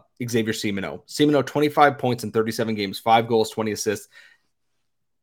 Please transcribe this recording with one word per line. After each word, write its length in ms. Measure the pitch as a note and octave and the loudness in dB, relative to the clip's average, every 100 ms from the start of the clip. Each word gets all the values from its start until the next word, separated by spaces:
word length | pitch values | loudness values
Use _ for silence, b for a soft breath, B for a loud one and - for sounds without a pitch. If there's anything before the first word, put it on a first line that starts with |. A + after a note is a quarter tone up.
| _ _ B2 | _ _ -2
Xavier 260 | A#2 A2 | 0 0
Simoneau. 500 | G#2+ G#2+ G2 E2+ D2 - | -2 -4 -4 -6 -12 -12
Simoneau, 380 | - D3 D3 | 0 4 4
twenty-five 560 | C3 D3 D3 D3+ C#3+ C3 | 0 0 0 4 4 4
points 240 | B2+ A#2+ | -4 -2
in 80 | A2 | -2
thirty-seven 420 | A2+ A2 A2 A2+ | -2 -2 -2 -4
games, 240 | G#2+ G2 G2 | -4 -6 -4
five 300 | A#2 A#2 A#2 | 4 4 4
goals, 240 | A2+ G#2+ | 0 0
twenty 200 | - A2 | -4 -6
assists. 360 | G#2 A2 G#2 - b b b b _ _ _ _ _ _ _ | -4 -4 -4 -8 b b b b _ _ _ _ _ _ _